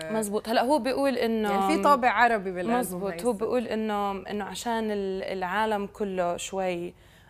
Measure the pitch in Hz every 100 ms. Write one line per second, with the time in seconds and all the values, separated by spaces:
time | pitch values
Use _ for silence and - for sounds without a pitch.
0 | 160 220 208 208 220 226 233 302 233 262
1 | 277 247 226 226 214 202 196 320 240 285
2 | 240 208 240 226 185 180 180 240 220 180
3 | 196 170 220 214 226 247 226 220 220 208
4 | 202 196 - 208 190 185 240 226 220 208
5 | 196 190 - 190 180 196 220 208 202 -
6 | 208 185 175 175 - 190 185 175 175 -
7 | - - -